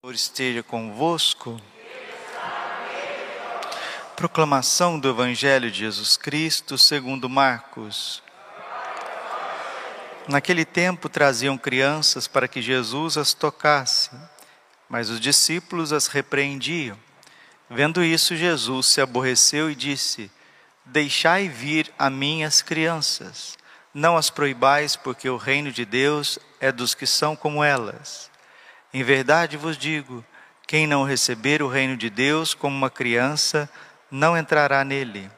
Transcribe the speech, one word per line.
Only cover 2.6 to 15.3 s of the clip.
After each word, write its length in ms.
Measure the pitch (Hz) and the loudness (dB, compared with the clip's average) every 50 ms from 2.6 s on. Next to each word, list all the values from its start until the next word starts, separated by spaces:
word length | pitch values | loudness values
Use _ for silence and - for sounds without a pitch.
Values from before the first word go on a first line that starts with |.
| - - - - - - - - - - - - - - - - - - - - - - - - - - - - - - - | -8 -8 -10 -10 -10 -10 -10 -8 -8 -8 -8 -10 -10 -12 -12 -12 -10 -10 -8 -8 -8 -8 -8 -8 -8 -10 -10 -12 -14 -14 -8
Proclamação 840 | - 170 170 - 160 160 147 143 131 123 - - - 175 175 165 151 | -6 -6 -2 2 2 2 4 2 2 2 2 2 2 2 2 0 2
do 80 | 131 | 0
Evangelho 640 | 135 123 113 123 123 120 117 139 139 135 131 120 117 | 0 2 2 0 0 0 0 4 4 4 4 2 0
de 80 | 98 | -4
Jesus 400 | 95 107 110 101 98 104 - - | -4 -4 -4 -4 -4 0 0 0
Cristo 580 | - - 147 139 151 160 160 147 - - - 139 | 0 0 -4 -2 -2 0 0 -2 -4 -4 -6 2
segundo 540 | 127 - - 151 143 131 127 135 131 120 127 | 4 4 4 4 2 -2 -4 -6 -4 -4 0
Marcos. 920 | 127 139 139 131 123 117 - - - 127 110 104 98 - - - - - - - - - - - - - - - - - - - - - - - - - - - - - - - - - - - - - - - - - - - - - - | 2 4 4 4 2 0 -8 -14 -14 -12 -12 -8 -8 -8 -8 -8 -10 -12 -14 -20 -20 -20 -20 -20 -18 -18 -16 -14 -12 -10 -10 -10 -10 -10 -10 -10 -12 -12 -10 -8 -8 -8 -8 -8 -10 -10 -10 -10 -10 -12 -12 -12 -14 -14 -16 -16 -16 -16 -6
Naquele 380 | - 143 143 - - 185 170 160 | 0 0 0 4 4 2 2 2
tempo 420 | - - 175 175 185 180 - - | 0 0 0 2 2 0 -2 -8
traziam 480 | 156 - - 147 139 131 117 127 139 139 | -6 2 4 4 4 4 2 0 -2 -2
crianças 720 | 127 - 143 127 127 135 139 151 156 151 - - 131 - | -2 -2 -2 2 2 2 2 2 2 2 2 2 0 -4
para 200 | - - 139 127 | -2 0 0 0
que 160 | 123 - 131 113 | 0 -4 -6 -2
Jesus 520 | 117 131 131 120 110 120 143 156 165 147 | 0 0 0 0 -2 -4 -4 -2 -2 -2
as 200 | 151 143 - - | 0 0 0 0
tocasse, 760 | - - 151 - _ - 151 147 143 131 - - - - - - 127 156 - - - - _ _ _ _ _ _ _ _ _ | 0 -2 -2 -2 _ 4 4 4 4 2 0 0 0 0 -2 -6 -18 -20 -20 -20 -20 -20 _ _ _ _ _ _ _ _ _
mas 220 | 123 117 117 107 | -4 -4 -4 -4
os 80 | 117 113 | -4 -2
discípulos 760 | 113 135 | 0 2